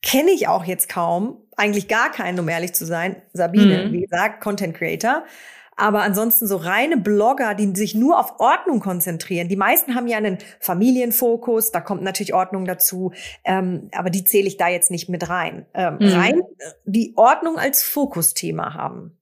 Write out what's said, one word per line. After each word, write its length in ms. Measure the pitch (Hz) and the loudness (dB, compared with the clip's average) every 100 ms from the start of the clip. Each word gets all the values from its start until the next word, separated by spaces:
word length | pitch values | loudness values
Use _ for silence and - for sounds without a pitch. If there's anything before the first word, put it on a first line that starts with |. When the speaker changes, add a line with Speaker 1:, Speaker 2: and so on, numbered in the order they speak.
Speaker 1:
kenne 280 | - 262 320 | 2 2 4
ich 180 | 359 - | 4 2
auch 160 | 180 | 0
jetzt 240 | 170 180 - | 0 -4 -4
kaum. 540 | - 170 175 220 - _ - | -2 -2 0 -2 -8 _ -2
Eigentlich 320 | 208 202 196 | 0 0 0
gar 220 | 220 269 | 0 0
keinen, 280 | 302 180 180 | -2 -6 -4
um 80 | 165 | -2
ehrlich 240 | 165 180 | -4 -4
zu 140 | - 165 | -6 -4
sein. 340 | 170 175 - _ | -4 -4 -6 _
Sabine, 540 | - 175 196 202 185 196 | -2 2 6 6 6 0
Speaker 2:
Mhm. 40 | |
Speaker 1:
wie 80 | 175 | -4
gesagt, 380 | 190 175 208 214 | -2 0 -2 -2
Content 320 | - 202 190 | -8 -4 -6
Creator. 500 | 165 165 165 226 294 - - - - - - | -6 -6 -2 -2 -2 -4 -20 -20 -20 -20 -2
Aber 260 | 208 208 | 0 2
ansonsten 440 | 202 196 226 226 220 | 0 0 2 0 0
so 100 | 196 | -2
reine 420 | 160 202 277 311 | 0 0 2 0
Blogger, 560 | 190 208 214 269 240 | 2 2 2 2 0
die 200 | 202 208 | 0 -2
sich 200 | 185 208 | 0 -2
nur 240 | 214 254 339 | 2 4 4
auf 200 | - - | 2 0
Ordnung 420 | 233 330 381 254 | 2 2 2 -2
konzentrieren. 680 | 190 180 175 165 - 175 175 | -2 -4 -4 -6 -4 -4 -2
Die 80 | 196 | 0
meisten 380 | 196 302 - | 2 2 0
haben 120 | 247 240 | -4 -2
ja 100 | 226 | -2
einen 180 | 214 185 - - | -2 -4 -10 -12
Familienfokus, 1080 | - 175 226 254 240 220 247 233 233 226 220 | -4 2 2 2 2 0 2 0 0 -2 0
da 100 | 175 | -4
kommt 220 | 165 196 | -6 -6
natürlich 320 | 185 185 202 | -4 -6 -2
Ordnung 320 | 185 185 196 185 | 0 0 -4 -6
dazu, 460 | 185 - 185 185 180 - - | -2 -2 -2 -6 -6 -18 -10
ähm, 440 | - 190 185 175 - | -2 0 0 -4 -8
aber 180 | - 180 | -6 -2
die 140 | 185 | -2
zähle 220 | 185 208 196 | 2 2 2
ich 120 | - | 0
da 100 | 175 | 0
jetzt 220 | 180 175 | 0 0
nicht 180 | 175 170 | -2 -6
mit 200 | 175 165 | -6 -2
rein. 360 | 175 160 170 - | -2 -4 -6 -12
Ähm, 240 | - 180 151 | -4 -2 4
Speaker 2:
Mhm. 80 | 202 | 4
Speaker 1:
rein, 320 | 180 196 311 | 6 4 2
äh, 300 | 359 - 147 - | 0 -8 -16 -14
die 300 | - 202 220 - | -2 0 0 4
Ordnung 400 | 226 311 330 320 | 6 6 0 -2
als 240 | 277 269 | 0 0
Fokusthema 920 | - - 277 175 165 - 170 160 170 | -2 -2 -2 0 -2 -2 -4 -4 -6
haben. 420 | 160 - - - _ | -6 -8 -10 -18 _